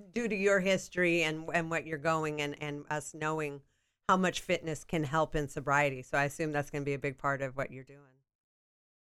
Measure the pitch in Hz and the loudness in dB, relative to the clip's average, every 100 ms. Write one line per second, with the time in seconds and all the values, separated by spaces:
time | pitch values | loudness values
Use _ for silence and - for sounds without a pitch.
0 | 196 226 233 202 196 196 185 185 - 180 | -10 -4 -2 2 4 4 4 0 0 0
1 | 175 170 156 156 165 160 165 165 156 156 | 4 4 2 -2 -2 -2 0 -2 -4 -2
2 | 160 160 156 151 143 - 151 147 - 151 | 0 2 0 -2 -4 -4 -6 -8 -4 -6
3 | - 160 156 156 147 143 _ _ _ _ | -6 -6 -4 -2 -4 -8 _ _ _ _
4 | - 185 185 - - 175 165 151 - 170 | 2 4 4 0 -2 -2 -2 -6 -2 -2
5 | 151 160 151 156 143 - 135 143 147 131 | 0 2 2 0 -4 -4 2 4 4 0
6 | 131 143 143 - 160 147 143 147 143 139 | -2 0 0 0 -2 -2 -2 -4 -2 -2
7 | 143 131 139 135 135 131 135 131 127 139 | -4 -2 -2 -2 -4 -6 -8 -8 -18 -20
8 | 139 131 _ _ _ _ _ _ _ _ | -20 _ _ _ _ _ _ _ _ _